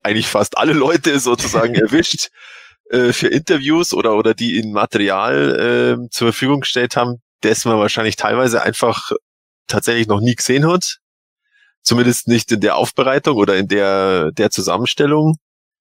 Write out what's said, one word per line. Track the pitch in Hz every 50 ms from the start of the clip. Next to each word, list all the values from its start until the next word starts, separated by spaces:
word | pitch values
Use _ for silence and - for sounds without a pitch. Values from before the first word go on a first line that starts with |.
| -
eigentlich | 104 104 110 104
fast | - - 104 104 - - -
alle | 110 156 156
Leute | 151 131 147 170 156 - - 143 139
sozusagen | 120 123 120 120 - - 104 113 117 120 117
<laughs> |
erwischt, | - 110 104 127 160 175 - - - - - _ - - - - - - - _ _ _ -
äh, | - 123 123 120 120
für | - - 113
Interviews | - - 160 - 180 147 135 143 156 170 175 - -
oder, | - - 113 107
oder | 104 110 113 110
die | - 117 120 85
ihnen | 107 110 107 104
Material, | 101 107 - - 107 101 98 95 95 104 120 135 143 143 139 - - 101 120 120 120 123 123 123 120
äh, | 123 120
zur | - - 120 117 113
Verfügung | - 135 131 147 143
gestellt | 127 - - 127 120 123 -
haben, | 131 123 120 123 120 _ _ _ _ -
das | 107 110 - -
man | 120 113 107
wahrscheinlich | 104 107 - 113 110 110 110
teilweise | - - 107 110 120 131 123 113 - -
einfach | - - - - 117 107 - - - - - - _ _ _ _ _ _ _ _ -
tatsächlich | - 104 - - 117 117 113 107
noch | 104 101
nie | 110 123 120
gesehen | - - - 127 139 151
hat. | 165 180 180 - - - - _ _ _ _ _ _ _ _ _ _ _ _ _ _ _ _ -
Zumindest | - 117 120 120 123 120 - -
nicht | 117 117 117 - -
in | 117 104
der | 95 104 -
Aufbereitung | 73 113 - - - 131 131 131 147 - 160 143
oder | 107 101 101 98
in | 92 101 -
der, | 101 104 98 98 98 98 95 95 92 90 78 78 -
der | - 107 -
Zusammenstellung. | - - 92 92 85 95 123 - - - 147 143 151 151 156 156 160 - _ _ _ _ _ _ _ _